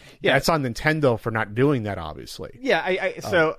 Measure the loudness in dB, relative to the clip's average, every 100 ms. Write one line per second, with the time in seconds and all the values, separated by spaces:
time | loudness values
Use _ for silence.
0 | -20 -4 2 2 2 0 0 -2 0 2
1 | 2 2 0 -2 -2 2 2 2 -2 -6
2 | -8 -10 -14 -14 -14 -6 0 0 0 -2
3 | -2 -6 0 2 2